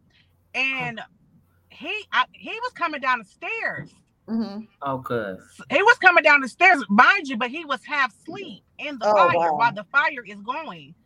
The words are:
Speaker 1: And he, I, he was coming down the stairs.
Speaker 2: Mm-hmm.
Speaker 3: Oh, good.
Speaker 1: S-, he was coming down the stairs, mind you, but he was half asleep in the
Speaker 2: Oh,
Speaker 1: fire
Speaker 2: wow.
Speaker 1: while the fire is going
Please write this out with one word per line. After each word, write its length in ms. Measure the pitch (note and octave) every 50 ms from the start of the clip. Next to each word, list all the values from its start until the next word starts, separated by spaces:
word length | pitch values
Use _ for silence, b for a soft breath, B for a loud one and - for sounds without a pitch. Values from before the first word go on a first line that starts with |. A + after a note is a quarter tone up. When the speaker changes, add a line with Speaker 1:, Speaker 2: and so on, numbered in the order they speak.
| _ _ _ _ _ _ _ _ _ _ -
Speaker 1:
And 480 | B3 C4 C4+ C4+ C4 B3 A#3+ A3+ G#3+ - - _ _ _ _ _ _ _ _ _ _ _ _
he, 340 | - - A3 D#4+ G4+ G#4+ G4 -
I, 140 | - A#3 - -
he 200 | - - - C4+
was 200 | G4 A4 A#4 B4+ -
coming 280 | - E4+ E4 D4+ C#4+
down 180 | B3+ C4 B3+ A#3
the 60 | G#3+
stairs. 680 | - _ _ E4 F#4 A4+ A4+ G4+ - - C#3 - - _ _ _ _ _ _ _ -
Speaker 2:
Mm-hmm. 380 | A3 A3+ A3 G3 G3 G#3+ A3 - _ _
Speaker 3:
Oh, 160 | C#3+ C#3 C3+ C3
good. 380 | C3 - B2 A#2 G#2+ G2 F#2 -
Speaker 1:
S-, 220 | - _ _ - - -
he 140 | - D#4 G4
was 140 | A4 - -
coming 260 | - F#4 F4 E4 -
down 180 | D#4 C#4+ C#4+
the 60 | C4+ A#3
stairs, 360 | - - E4+ F#4+ F4+ C#4+ A3+ -
mind 380 | G3+ G#3+ C4 E4 F#4+ G4+ E4 C4
you, 100 | C4 G#3+
but 120 | B3+ B3
he 160 | B3 E4 E4+
was 180 | C#4+ C#4 - -
half 280 | - D4 D4 C4+ B3 -
asleep 480 | _ _ - E4+ G4+ G4 E4 G#3 F3 _ _ _ -
in 200 | B3 D4 D4 A#3+
the 60 | G#3 G#3
Speaker 2:
Oh, 60 | G#3+
Speaker 1:
fire 220 | G3+ F#3 F3 E3+ E3+
Speaker 2:
wow. 200 | E3 E3 D3+ D3
Speaker 1:
while 160 | E3 F3+ -
the 120 | G#3 G3+ -
fire 320 | - C#4+ D4 D#4+ D#4 B3+ A#3
is 140 | F#3 G#3 G3+
going 540 | G3+ A3 C4 D#4 D#4+ B3 F#3 D#3+ C#3+ C3+ E3+ _ _